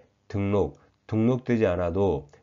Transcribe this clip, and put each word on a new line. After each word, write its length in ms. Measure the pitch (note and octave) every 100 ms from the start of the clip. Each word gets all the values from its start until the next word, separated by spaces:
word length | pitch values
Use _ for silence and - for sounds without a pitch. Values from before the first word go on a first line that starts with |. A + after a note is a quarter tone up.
| _ _ _
등록, 500 | G2+ G2 G2+ D2+ - _ _ -
등록되지 640 | A2 A2+ B2+ B2 A#2 G#2
않아도 640 | F2+ F2 F2 G2 C#2+ - -